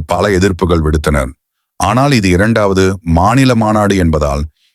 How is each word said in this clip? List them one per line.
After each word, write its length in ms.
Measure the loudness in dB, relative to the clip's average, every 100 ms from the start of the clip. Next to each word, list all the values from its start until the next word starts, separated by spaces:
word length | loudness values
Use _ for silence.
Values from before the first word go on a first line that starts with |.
| -4
பல 160 | -2 0
எதிர்ப்புகள் 540 | 0 0 0 0 0
விடுத்தனர். 480 | 0 -2 -2 -2 -4 -10 _ _ _ _
ஆனால் 340 | -2 0 0
இது 140 | 0 2
இரண்டாவது 540 | 0 2 0 0 2 0 -2 -2
மாநில 400 | 0 2 2 2 2
மாநாடு 400 | 0 0 0 0
என்பதால் 460 | 0 0 -2 -4 -8 -12 _